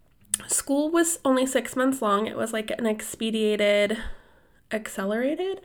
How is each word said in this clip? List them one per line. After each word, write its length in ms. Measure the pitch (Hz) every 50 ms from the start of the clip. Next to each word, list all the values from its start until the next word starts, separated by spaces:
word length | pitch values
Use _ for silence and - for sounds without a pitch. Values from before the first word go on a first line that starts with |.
| _ _ _ _ - - - - -
school 440 | - - - - - 277 285 302 311
was 280 | 330 339 330 330 - - -
only 220 | 277 262 254 262
six 280 | 262 - 254 233 - -
months 260 | 254 254 269 262 269 226
long. 240 | 208 202 202 214
It 100 | - -
was, 160 | - 226 226 226
like, 180 | 220 214 214
an 160 | - - 240
expedited, 1120 | 220 214 214 - - - - 226 220 220 220 214 214 214 208 208 208 208 208 208 202 233 233 - - - - - - - - _ _ _ _ _ -
accelerated, 880 | - 214 220 - - - 190 196 214 226 254 277 311 320 370 381 381 381